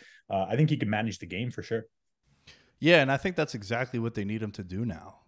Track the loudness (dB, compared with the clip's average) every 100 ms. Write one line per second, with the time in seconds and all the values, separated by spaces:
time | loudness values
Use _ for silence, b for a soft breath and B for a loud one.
0 | B B -4 -2 0 4 4 2 0 0
1 | -2 -4 -8 -6 -6 -8 -4 -4 -6 _
2 | _ _ _ _ b b b b 6 6
3 | 6 2 0 0 -2 -4 -4 -4 -2 -2
4 | -2 -2 -4 -4 -4 -8 -8 -4 -4 -6
5 | -12 -20